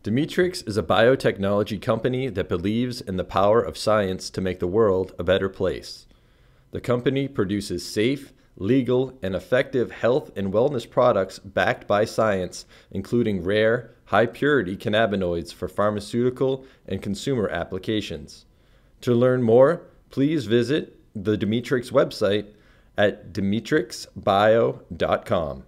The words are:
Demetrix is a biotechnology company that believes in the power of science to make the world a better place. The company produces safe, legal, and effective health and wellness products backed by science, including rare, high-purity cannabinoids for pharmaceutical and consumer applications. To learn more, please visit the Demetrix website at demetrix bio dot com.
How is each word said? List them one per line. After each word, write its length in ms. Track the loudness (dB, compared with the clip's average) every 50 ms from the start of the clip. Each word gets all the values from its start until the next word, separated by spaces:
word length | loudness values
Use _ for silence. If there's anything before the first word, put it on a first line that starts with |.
| _
Demetrix 640 | -2 -2 -2 -2 -2 0 0 0 0 -2 -8 -8 -4
is 80 | -4
a 60 | -4 0
biotechnology 960 | 2 4 4 6 6 4 4 2 0 0 0 -2 0 0 0 0 -2 -4 -8
company 480 | -2 -2 -2 0 0 -2 -2 -2 -4 -4
that 180 | -4 -4 -4
believes 540 | -2 -2 -2 -2 0 0 0 -2 -2 -4 -8
in 160 | -8 -6 -6
the 80 | -6 -6
power 380 | -2 0 2 4 4 4 4 2
of 160 | 0 -6 -4
science 500 | 0 2 2 2 2 0 -4 -6 -8 -10
to 140 | -8 -4 -4
make 160 | -4 -4 -2
the 80 | -4
world 480 | -2 2 2 4 4 4 2 0 -2 -6 -8
a 60 | 0
better 240 | 2 2 2 2 -2
place. 580 | -4 -2 -2 -2 -2 -4 -10 -16 -20 -20 -20 _ -20 _ _ _ _ _ _ _ _ _ _ _ -12
The 80 | -10 -2
company 440 | -2 -2 0 0 0 0 0 -2
produces 640 | -4 -2 -2 -2 0 0 -4 -4 -4 -8 -8 -8 -6
safe, 440 | -2 0 0 0 0 -2 -8 -16 -20 _ _ _ _
legal, 640 | -8 0 2 2 2 2 2 0 0 0 -2 -6 -8 -6
and 120 | -4 -4
effective 560 | -4 -4 0 0 0 0 0 0 -2 -2 -2 -4
health 380 | -2 0 0 0 0 -2 -6 -10
and 160 | -6 -6 -2 2
wellness 360 | 2 2 2 0 -4 -8 -4
products 480 | 0 2 2 4 4 2 0 -2 -6 -16
backed 500 | _ -6 -2 0 2 2 0 -2 -2 0
by 160 | 2 2 2
science, 640 | 0 0 0 0 2 2 0 -2 -6 -8 -14 -20 _ -20 -20 -20 _
including 520 | -10 -10 -8 -2 0 0 0 2 0 -2 -2
rare, 520 | 0 2 2 4 4 2 0 -2 -8 -20 _ _
high-purity 720 | 0 2 2 2 2 0 -2 0 2 2 2 0 -2 -6
cannabinoids 760 | -6 -4 0 2 2 2 2 0 -2 -2 -2 -2 -4 -6 -8 -12
for 140 | -10 -10 -10
pharmaceutical 1000 | -2 0 0 0 0 -2 -8 -4 -2 0 0 0 0 0 -2 -2 -2 -4 -8 -16 -20 _ _
and 140 | -8 -8 -6
consumer 480 | -6 -6 -6 -6 -4 -4 -2 -2 -2 -2
applications. 960 | -2 -4 -6 -6 -8 -10 -6 -4 -4 -4 -4 -6 -10 -12 -14 -16 -20 -20 -20 _ _ _ _ _ _ _ _ _ _ _
To 140 | -2 2 2
learn 280 | 4 4 4 2 2 4
more, 440 | 6 8 8 8 6 6 0 -6 -16 _ _ _ _
please 340 | -4 0 0 0 0 -2 -2
visit 560 | 2 2 2 2 2 -2 -2 -4 -6 -14 _ _ _ _
the 240 | -8 -2 0 0 0
Demetrix 520 | 0 0 -2 -2 -2 -2 -2 -2 -2 0
website 580 | 2 2 2 2 -2 -2 0 0 0 0 -2 -6 -16 _ _ _ _ _ _ _ _ 2
at 340 | 2 2 2 -2 -12 -12 -8
demetrix 720 | -4 -2 -2 -2 -2 -2 0 0 0 0 -2 -8 -16 -16 -16 _
bio 680 | -6 -2 2 2 4 6 6 6 4 4 2 0 -4 -12 _ -6
dot 300 | -4 0 0 0 -2 -2
com. 400 | -2 -2 -2 -2 -4 -8 -12 -16